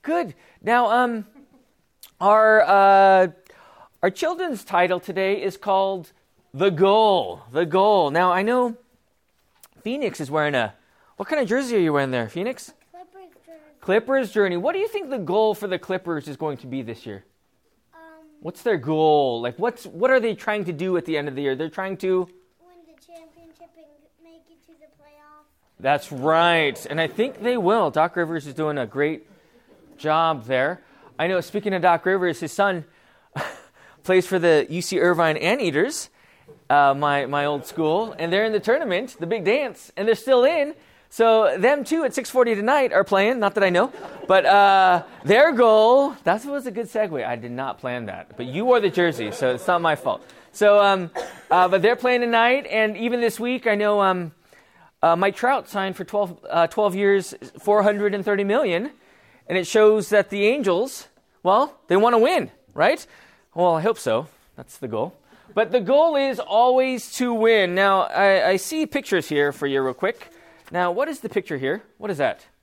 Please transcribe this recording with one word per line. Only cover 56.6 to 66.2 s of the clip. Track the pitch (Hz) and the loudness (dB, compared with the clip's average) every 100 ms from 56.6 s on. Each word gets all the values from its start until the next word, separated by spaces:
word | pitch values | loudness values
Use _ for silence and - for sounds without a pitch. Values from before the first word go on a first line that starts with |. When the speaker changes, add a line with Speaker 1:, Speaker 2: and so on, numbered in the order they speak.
| 165 | 0
Speaker 1:
twelve | - 202 | 2 0
years, | 185 202 196 175 - 135 - | 2 2 2 0 -14 -18 -8
four | - 208 | 2 4
hundred | 202 208 208 | 4 2 -2
and | 202 196 | -2 -2
thirty | 202 | -2
million, | 202 233 254 175 262 - _ _ _ _ - | 0 0 0 -2 -4 -12 _ _ _ _ -6
and | 180 | -4
it | 170 | 0
shows | 220 214 214 - | 4 6 4 2
that | 208 196 | 0 0
the | 202 208 | 0 0
Angels, | 277 196 180 262 - - _ _ _ | 0 0 0 -2 -8 -20 _ _ _
well, | 180 208 - - _ | 2 2 0 -6 _
they | 185 | 2
wanna | 226 233 | 4 4
win, | 247 359 143 _ _ | 4 2 -2 _ _
right? | - 185 330 - - - _ _ 165 | 0 2 0 -6 -20 -20 _ _ -2
Well, | 175 160 | 0 2
I | |
hope | 190 226 | 0 -2
so. | - 113 151 _ _ - | -2 -2 -4 _ _ -20
That's | 120 - | -20 -14
the | 123 | -8
goal. | 107 151 - _ _ _ 202 | -6 -6 -8 _ _ _ -4
But | 226 | 0
the | 247 | -2
goal | 185 277 330 | 2 2 4
is | 285 | 2